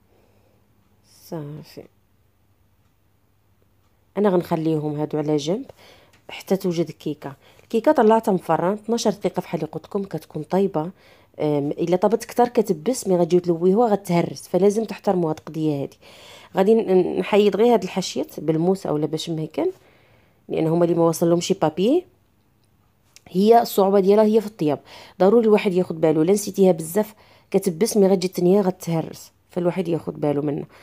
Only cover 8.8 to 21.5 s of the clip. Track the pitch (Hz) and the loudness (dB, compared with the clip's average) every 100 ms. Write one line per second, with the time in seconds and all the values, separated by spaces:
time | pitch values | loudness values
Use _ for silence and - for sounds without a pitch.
8.8 | - 233 226 202 180 180 - 165 156 160 | -6 -4 -2 -4 -6 -6 -8 -8 -8 -10
9.8 | - 202 196 160 - 156 151 185 196 160 | -10 -8 -8 -10 -12 -14 -4 -2 0 -2
10.8 | 165 - _ _ _ - 151 147 143 - | -6 -10 _ _ _ -6 -2 -2 -2 -4
11.8 | 170 180 208 226 - - 240 240 214 160 | -2 0 0 -2 -4 -2 0 0 -2 -2
12.8 | 156 262 - 175 165 175 175 165 180 202 | -4 -4 -2 0 2 0 0 0 2 2
13.8 | 240 202 202 170 160 139 - 180 202 208 | 2 0 0 -2 -2 -6 -4 0 2 0
14.8 | 214 202 214 185 160 160 - 156 156 143 | -6 -6 -4 -2 -2 -6 -10 -4 -4 -2
15.8 | 135 _ - - - - - - 190 226 | -6 _ -20 -20 -20 -20 -10 -2 2 2
16.8 | 190 185 165 - 190 202 208 190 240 226 | 4 2 2 -2 0 2 2 2 2 2
17.8 | 185 190 - - 151 - 151 160 175 190 | 0 -6 -6 -8 -10 -8 -4 0 0 -2
18.8 | - 151 151 156 - 156 156 - 359 - | -2 -4 -4 -6 -6 -8 -6 -4 -4 -6
19.8 | _ _ _ _ _ _ - 160 160 165 | _ _ _ _ _ _ -8 -4 0 2
20.8 | 170 170 165 165 170 170 - | 2 2 2 2 0 0 0